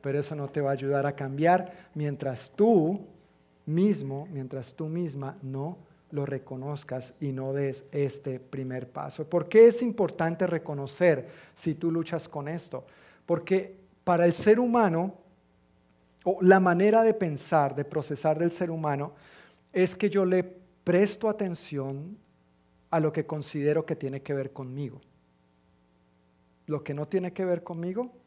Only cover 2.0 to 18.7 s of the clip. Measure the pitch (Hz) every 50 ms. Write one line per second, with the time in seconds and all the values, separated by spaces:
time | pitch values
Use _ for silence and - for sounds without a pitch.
2 | 151 147 139 131 143 135 127 117 - - - - 202 226 233 190 156 160 196 202
3 | - - - _ _ _ _ _ _ _ _ _ _ - 151 170 190 214 196 147
4 | 139 135 135 139 151 196 170 139 135 127 139 135 120 - - - 160 156 160 175
5 | 180 160 135 139 135 131 - 196 139 131 131 135 139 160 180 - - _ _ _
6 | _ _ - 143 143 139 143 131 - - 135 131 135 143 147 143 - - 127 127
7 | 120 - - _ 151 139 131 131 135 135 135 139 143 135 131 135 - - - 147
8 | 143 139 139 143 - 139 131 127 127 - - 135 131 131 127 127 127 127 - -
9 | 147 143 - - 156 151 - 175 170 175 - 220 226 233 226 233 254 240 208 -
10 | 196 165 - - 165 165 170 165 185 175 170 160 - - 147 143 139 135 - -
11 | 180 175 156 131 127 - - - - - _ - - 170 151 151 - 170 165 165
12 | 160 - 170 160 156 - - 151 139 147 165 170 - - - 123 - - - -
13 | - - - _ _ - 170 165 170 - 190 190 190 - - - - _ _ _
14 | _ - 175 170 170 175 170 - - 214 220 233 247 240 233 240 226 190 165 165
15 | 180 196 - - _ _ _ _ _ _ _ _ _ _ _ _ _ _ _ _
16 | _ _ _ _ _ 180 196 - 185 180 185 190 185 180 175 175 190 208 214 226
17 | 226 226 214 220 196 165 151 135 - - 175 156 143 139 131 135 143 143 - 156
18 | 143 - 147 139 - 156 156 156 170 170 170 - 185 170